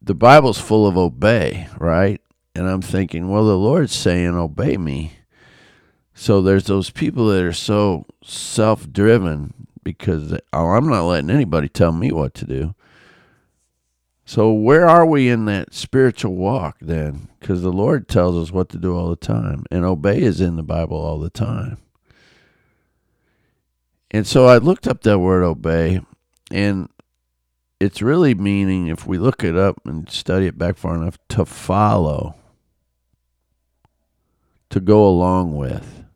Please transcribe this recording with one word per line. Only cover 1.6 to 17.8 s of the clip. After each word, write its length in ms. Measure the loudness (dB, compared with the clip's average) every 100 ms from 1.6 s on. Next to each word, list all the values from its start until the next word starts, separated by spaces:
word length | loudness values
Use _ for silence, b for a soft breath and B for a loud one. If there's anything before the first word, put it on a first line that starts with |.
| -12 -6
right? 400 | -2 0 0 -2 _ _ _
And 140 | -6 -4
I'm 140 | -4
thinking, 480 | -4 -4 -4 -4 -2
"Well, 160 | 2 2
the 120 | 2
Lord's 360 | 2 0 -2
saying, 420 | -2 0 0 0 -2
'Obey 420 | -6 -4 -4 -2
me.'" 360 | -4 -6 -10 -14 _ b b b b b b b b
So 280 | _ 0 2
there's 240 | 4 2 2
those 240 | -4 -4
people 380 | -4 -4 -2 0
that 140 | 0
are 100 | -2
so 520 | -4 -2 0 0 -2 -8 _
self-driven 1300 | -18 -14 -8 -2 0 0 -4 0 4 4 2 -6 -8 -14 -20 -14
because, 540 | -12 -8 -4 -4 -4 -10 _
"Oh, 160 | -4 0
I'm 200 | 0 2
not 200 | 0 0
letting 220 | -2 0
anybody 400 | 0 0 -2 -4
tell 220 | 0 0
me 200 | 0 -2
what 220 | -2 -4 -8
to 100 | -8
do." 300 | -6 -6 -10 b b b b b b b b _ _ _ _ _ _ _
So 280 | 0 2
where 340 | 2 4 6 6
are 180 | 6 6
we 240 | 4 2
in 160 | 0 0
that 280 | -4 -6
spiritual 600 | -14 -4 2 2 0 -6 -2
walk 420 | -2 -2 -6 -10
then? 500 | -6 -4 -4 -8 -16 _
'Cause 200 | -6 -2
the 120 | -2
Lord 340 | -2